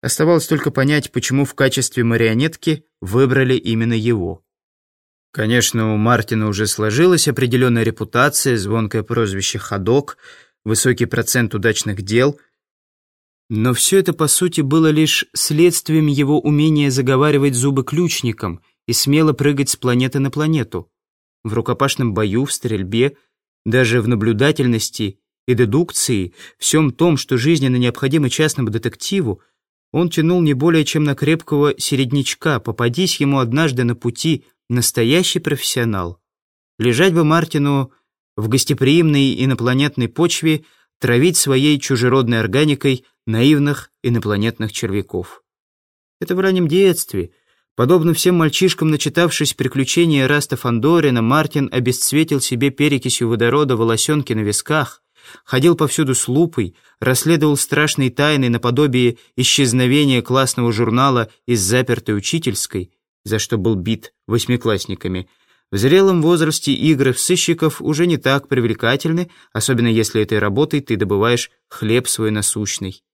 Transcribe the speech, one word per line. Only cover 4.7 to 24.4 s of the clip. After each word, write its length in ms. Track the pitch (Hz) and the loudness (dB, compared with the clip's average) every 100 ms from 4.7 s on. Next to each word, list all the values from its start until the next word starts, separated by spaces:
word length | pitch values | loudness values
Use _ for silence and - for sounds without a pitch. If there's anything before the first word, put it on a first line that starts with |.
| _ _ _ _ _ _ | _ _ _ _ _ _
Конечно, 600 | - 107 120 110 117 110 | -4 0 2 0 0 -2
у 40 | 107 | 0
Мартина 520 | 110 123 - 110 107 | 2 2 0 -2 -2
уже 180 | 98 107 | -2 -4
сложилась 640 | - 107 110 180 175 - | -2 -2 2 2 4 0
определённая 540 | 135 131 123 127 117 | 0 0 2 2 2
репутация, 720 | 113 110 104 120 139 - 139 117 | 0 -2 -4 0 0 0 -2 -2
звонкое 460 | 95 113 107 110 | -2 -4 -2 -4
прозвище 560 | 104 117 110 98 95 104 | -4 -2 -2 -4 -6 -6
«Ходок», 580 | - 101 95 131 143 - - - _ _ | -8 -6 0 0 0 -12 -20 -20 _ _
высокий 420 | 107 110 131 120 110 | -4 -2 0 0 -2
процент 480 | 123 113 127 117 | -2 -2 -2 -2
удачных 480 | 107 113 107 - 98 | 0 -2 -2 -4 -8
дел. 360 | 98 113 135 151 _ _ _ _ _ _ _ _ _ _ _ | -2 2 2 -2 _ _ _ _ _ _ _ _ _ _ _
Но 240 | 110 117 | -2 0
всё 240 | 123 - 190 | 0 2 2
это, 140 | 185 | 2
по 160 | 165 151 | -2 0
сути, 320 | - 185 165 | 0 -2 -2
было 300 | 139 156 160 | 0 2 2
лишь 360 | 151 156 - - | 2 2 0 -4
следствием 720 | - - 151 175 170 - 156 156 | -6 -4 4 4 2 -2 0 2
его 340 | 139 139 151 | 2 2 2
умения 500 | - 147 156 151 143 | 2 2 2 2 2
заговаривать 640 | 131 131 131 147 147 143 | 0 2 2 4 2 2
зубы 300 | 123 135 135 | 0 0 0
ключником 760 | 127 143 175 - 123 110 101 85 _ _ - | -2 0 0 -2 -4 -4 -8 -8 _ _ -6
и 60 | |
смело 400 | 117 - 147 156 | -2 2 2 2
прыгать 380 | 147 143 143 139 | 2 0 0 -2
с 60 | - | -2
планеты 440 | 127 123 127 139 | 0 0 0 -2
на 100 | 135 | -4
планету. 600 | 147 156 160 110 90 85 _ _ _ _ _ | -2 -2 0 -2 -8 -10 _ _ _ _ _
В 80 | 110 | -6
рукопашном 640 | 113 113 120 139 - 123 | -4 -2 -2 -2 0 -2
бою, 300 | 110 107 107 | 0 -2 -2
в 80 | 139 | -4
стрельбе, 640 | - 123 110 95 113 135 139 _ _ _ _ | -6 -6 -6 -4 0 0 -2 _ _ _ _
даже 360 | - 120 123 120 | -2 0 2 2
в 80 | 113 | 0
наблюдательности 1080 | 120 110 104 | 0 0 2